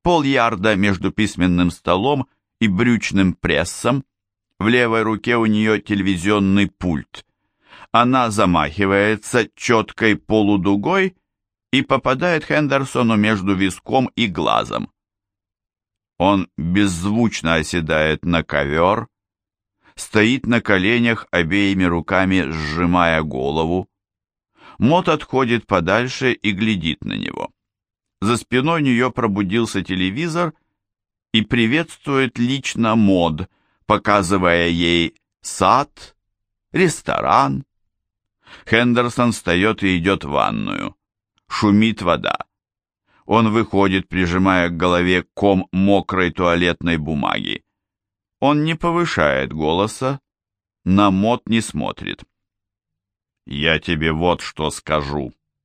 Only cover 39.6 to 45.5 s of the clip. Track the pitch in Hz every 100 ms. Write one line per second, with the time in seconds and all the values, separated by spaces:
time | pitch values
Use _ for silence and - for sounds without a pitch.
39.6 | 104 110 98 90 87 92 71 71 50 53
40.6 | 50 50 50 - _ _ _ _ _ -
41.6 | 107 104 110 107 87 80 50 - - _
42.6 | _ _ _ _ _ _ - 110 113 110
43.6 | 107 98 98 95 - 90 87 90 95 92
44.6 | 87 85 90 87 90 90 - - 101